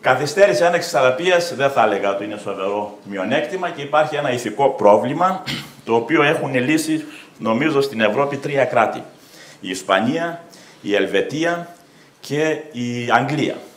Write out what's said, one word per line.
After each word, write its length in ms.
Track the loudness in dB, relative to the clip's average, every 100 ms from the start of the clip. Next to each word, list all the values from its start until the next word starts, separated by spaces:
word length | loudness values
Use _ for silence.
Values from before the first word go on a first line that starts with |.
Καθυστέρηση 600 | 2 0 0 4 4 6
έναρξης 280 | 2 2 0
θεραπείας 640 | 2 2 2 2 2 0 -2
δεν 140 | 0
θα 140 | 4
έλεγα 260 | 2 2 -2 -2
ότι 80 |
είναι 140 | -6 -8
σοβαρό 600 | -8 -6 -4 -4 -6 -10
μειονέκτημα 680 | -10 -6 -2 -2 -2 -6 -6
και 120 | -8
υπάρχει 340 | -2 0 0 -2
ένα 160 | -2
ηθικό 380 | -2 -4 0 0
πρόβλημα, 760 | 4 6 6 4 0 0 0 -6 -10 -12 -16 -2
το 100 | -2
οποίο 280 | 2 2
έχουν 320 | 2 0 -2 -2
λύσει, 500 | 0 0 0 -4 -6 -18 -20 -6
νομίζω, 440 | -2 0 2 2
στην 200 | 0 0
Ευρώπη 360 | 0 2 -2 -4
τρία 280 | -4 0 2
κράτη. 380 | 2 2 0 -12 -20 -20 -20 -20 -16
Η 80 | -10
Ισπανία, 760 | -8 0 2 2 -2 -4 -8 -16 -20 -20 -14
η 140 | -2 0
Ελβετία 800 | 2 0 -2 -2 -2 -4 -8 -18 -20 -20 -20 _
και 380 | -6 -2 -2 -2 -8
η 380 | -8 -6 -6 2
Αγγλία. 440 | 2 2 -2 -2 -4 -14